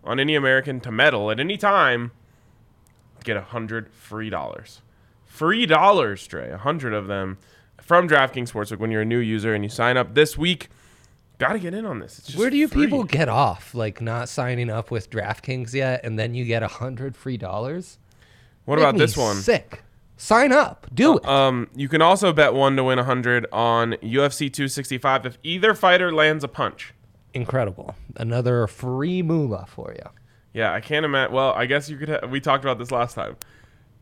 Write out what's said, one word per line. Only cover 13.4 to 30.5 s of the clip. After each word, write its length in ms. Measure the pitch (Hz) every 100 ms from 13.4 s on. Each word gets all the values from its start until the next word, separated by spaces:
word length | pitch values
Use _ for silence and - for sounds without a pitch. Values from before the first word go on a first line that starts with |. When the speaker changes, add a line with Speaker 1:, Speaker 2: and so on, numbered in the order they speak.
| 131 87 -
Speaker 2:
like, 260 | 120 110 101
not 300 | 113 117 120
signing 400 | - 127 123 120
up 200 | 110 110
with 200 | 117 -
DraftKings 640 | 110 101 110 - 131 113
yet, 260 | 131 131 127
and 160 | 120 110
then 140 | 110
you 120 | 120 120
get 160 | 113
a 40 | 110
hundred 480 | - 123 123 139
free 220 | - 135 123
dollars? 640 | 95 101 123 170 180 - _ _ _ - _ _
Speaker 1:
What 120 | - 147
Speaker 2:
Make 80 |
Speaker 1:
about 100 | 151
Speaker 2:
me 60 | 240
Speaker 1:
this 140 | 151 104
one? 180 | 117 98
Speaker 2:
sick. 460 | 98 220 - - _ _ _ -
Sign 340 | - 220 277
up. 360 | 262 - - -
Do 180 | 123 277
Speaker 1:
Uh, 40 | 302
Speaker 2:
it. 100 | -
Speaker 1:
um, 400 | 139 135 123 117 -
you 140 | 139
can 100 | 156
also 320 | 160 190 202
bet 220 | 156 147
one 200 | 123 135 135
to 80 |
win 140 | 131 127
a 60 |
hundred 400 | 127 127 123 123 113
on 440 | 107 117 117 117 113
U 240 | 110 127
F 80 | 143
C 160 | - 143
two 180 | - 139
sixty-five 580 | 143 135 127 139 131 123
if 100 | -
either 320 | 156 175 214
fighter 360 | 208 190 180 180
lands 320 | 160 151 156
a 60 | 143
punch. 460 | - 117 - - - _ _ _
Speaker 2:
Incredible. 600 | 131 120 131 107 90 - - - -
Another 500 | 117 120 123 123 107
free 540 | - 127 127 156 185
moolah 460 | 165 165 139 95 98
for 240 | - -
you. 160 | - - _ _ _ _